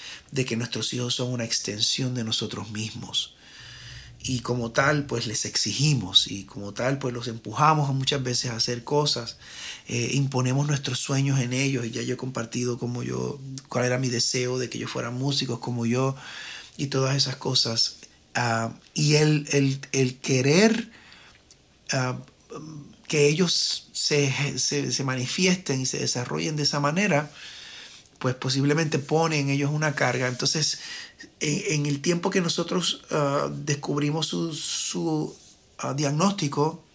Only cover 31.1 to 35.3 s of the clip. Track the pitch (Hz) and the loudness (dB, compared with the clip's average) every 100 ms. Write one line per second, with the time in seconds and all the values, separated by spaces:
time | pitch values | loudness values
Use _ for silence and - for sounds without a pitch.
31.1 | - - - 156 147 208 151 143 139 175 | -18 -20 -4 -2 0 0 0 0 0 0
32.1 | 170 190 190 170 - 165 180 165 - - | 0 2 0 0 0 -2 0 0 -4 -2
33.1 | 156 143 143 143 143 147 139 - 143 147 | 0 2 0 -2 -4 -4 -2 -2 0 0
34.1 | 156 156 175 165 151 - - - 180 170 | 0 -2 -2 -4 -4 -4 -4 -4 -2 0
35.1 | 156 - | 0 -2